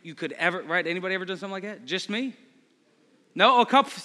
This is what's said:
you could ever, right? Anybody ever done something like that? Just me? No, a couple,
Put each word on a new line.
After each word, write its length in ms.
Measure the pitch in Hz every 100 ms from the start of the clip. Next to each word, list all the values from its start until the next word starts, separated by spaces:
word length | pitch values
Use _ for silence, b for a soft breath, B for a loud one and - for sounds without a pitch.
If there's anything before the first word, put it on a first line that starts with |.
you 100 | 165
could 200 | 151 160
ever, 280 | 139 170 175
right? 220 | 147 175 165
Anybody 300 | 175 185 190
ever 80 |
done 140 | 185 180
something 160 | 196
like 100 | 190
that? 220 | 202 208 127
Just 240 | 180 -
me? 240 | 214 262 - _ _ _ _ _ _ _ _ _
No, 280 | - 220 247
a 40 | 233
couple, 280 | 269 - -